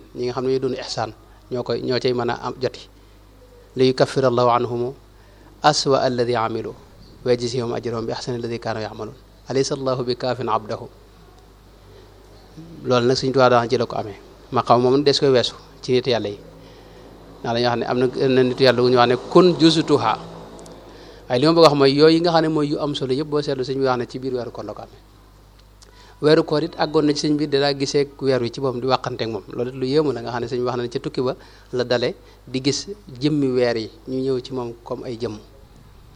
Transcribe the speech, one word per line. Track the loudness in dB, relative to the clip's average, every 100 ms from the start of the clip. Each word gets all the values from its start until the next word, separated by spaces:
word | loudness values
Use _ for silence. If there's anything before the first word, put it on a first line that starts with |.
| -14 -8
ñi | -6
nga |
xam | -4 -2
ne |
ñoo | -2
doon | -2
ihsaan, | -6 -8 -6 -8 -10 -20 -20 -10
ñoo | -8
koy, | -4 -4
ñoo | -2 -2
cay | 0
mën | -2 -2
a | -4
am | -8 -6
joti. | -6 -8 -20 -20 -20 -20 -20 -20 -20 -20 -12 0
"Li | 2
yukaffira | 2 0 2 2
Allahu | 4 4
anhum | 2 0 -4 -6 -8 -20 -20 -20 -20 -20 0
aswa | 2 2 0 0
alladi | 0 0 0
amilu | 0 -2 -4 -8 -14 -20 -20 -20 -10
wa | -2
yajzihum | 0 0 -4 -4
ajrahum | -6 -6 -6 -6
bi |
ahsani | -8 -6 -8
alladi | -6 -8
kaanu | -6 -6
ya'malun. | -8 -10 -12 -14 -20 -20 -6
Alaysa | -2 -2
Allahu | -2 -2 -2
bi | -2 -4
kaafin | -4 -4 -2
abdahu." | -2 -4 -10 -12 -20 -20 -20 -20 -20 -20 -20 -20 -20 -20 -20 -20 -20 -20 -20 -20 -20 -20 -12
Loolu | -2 0 2
nag | 0
Sëñ | 0
Tuubaa | 2 4
daan | 4 2
ci | -2
la | -2
ko | -6
amee. | -10 -12 -20 -20 -6
Maqaama | -4 4 4 4
moom | 4
des | 2 2
koy | 4
weesu | 2 2 -6 -20 -14
ci | -2
nit | -2 0
Yàlla | -2 -2
yi. | -10 -16 -20 -20 -20 -20 -20 -20 -20 -20 -12
Ndax | -4
dañuy | 0 0
wax | 0
ne | -2
am | 0
na, | 0
am | 0 2
na | 4
nit | 2 4
Yàlla | 4 6
wu | 4
ñu | 6
wax | 4
ne, | 2 4
"Kun | 6 6 6
juzutuha." | 4 4 2 2 2 -4 -6 -18 -20 -20 -20 -20 -20 -20 -20 -18 -4
Waaye | 2
li | 4
ma |
bëgg | 8
a | 8
wax | 8
mooy | 4
yooyu | 8 6 6
nga | 4
xam | 2
ne | 2
mooy | 0 0
yu | -2
am | -4
solo | -4 -4
yëpp, | -4 -2
boo | -4
seetlu | -2 -4
sëñ | -4 -2
bi | 0
wax | 0
ne | -4
ci | -8
biir | -6
weeru | -6 -8
koor | -12
la | -12
ko | -12
amee. | -16 -20 -20 -20 -20 -20 -20 -20 -20 -20 -20 -20 -20 -2
Weeru | 4 4
koor | 4 -2
it | -4 -4
àggoon | -2 2 2
na |
ci | 0 0
sëñ | 0
bi | 0
danaa | 0 0 -2
gisee | -2 0 -2 -2
weer | 0 0
wi | -2
ci | -4
boppam | -6 -4
di | -2
wàqanteeg | -2 -2 -6 -6
moom. | -6 -10
Loolu | -8 -8
it | -4
lu | -2
yéemu | 0 0
la, | -4
nga | -6
xam | -6
ne | -6
sëñ | -4
bi | -4
wax | -4
na |
ne | -4
ca | -6
tukki | -8 -4
ba | -4 -4 -12 -20 -8
la | -4
dale | 0 0 -2 -6 -18 -20 -8
di | -4
gis | -2 -4 -6 -14 -16 -4
jëmmi | -2 0 0
weer | 2 0 0
yi | -6 -12 -8
ñu | -4 -2
ñëw | -4
ci | -6
moom | -8 -8 -10
comme | -12 -10
ay | -10 -8
jëmm. | -8 -8 -16 -20 -20 -20 -20 -20 -20